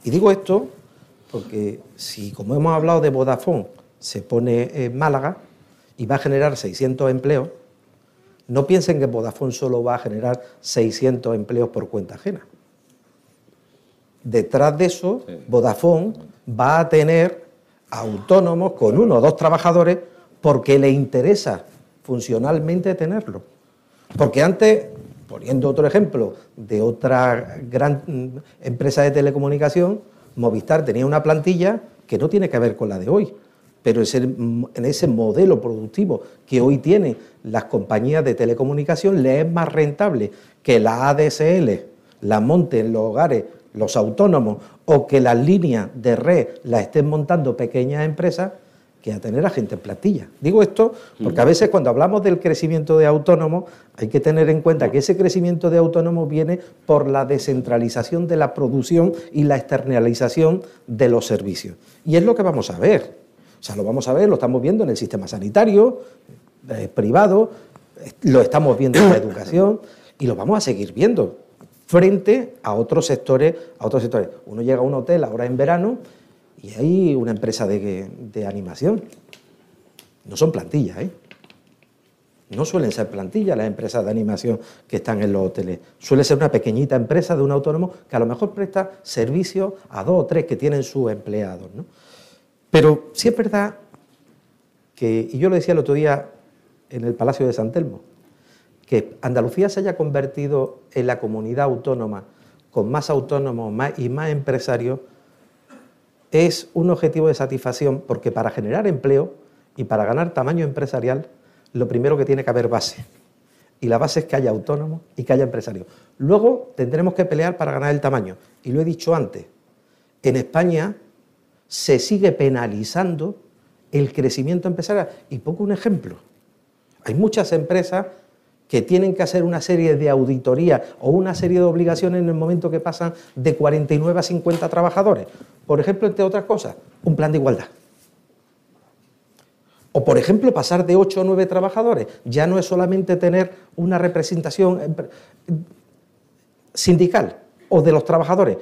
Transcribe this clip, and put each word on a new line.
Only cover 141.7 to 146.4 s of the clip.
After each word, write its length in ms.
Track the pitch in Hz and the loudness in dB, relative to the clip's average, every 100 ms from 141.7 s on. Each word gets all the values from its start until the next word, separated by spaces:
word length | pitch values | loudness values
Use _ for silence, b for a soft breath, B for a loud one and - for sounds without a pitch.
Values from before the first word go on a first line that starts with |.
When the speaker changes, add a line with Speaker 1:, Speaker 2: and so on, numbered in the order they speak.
| 214 233 156 107 B | 0 0 0 -4 B
Speaker 1:
Ya 220 | 123 131 165 | -4 0 2
no 120 | 190 | 0
es 80 | 180 | 0
solamente 500 | 185 180 190 185 175 | 0 0 0 0 0
tener 360 | 175 180 185 B B - | 2 2 0 B B -4
una 220 | 175 175 | -2 0
representación 800 | 175 170 156 165 151 165 185 185 | 0 -2 -2 -4 -4 0 2 0
empre-, 280 | 156 165 - B B B - 160 - _ _ _ _ _ _ _ | -4 -6 -10 B B B -8 -6 -8 _ _ _ _ _ _ _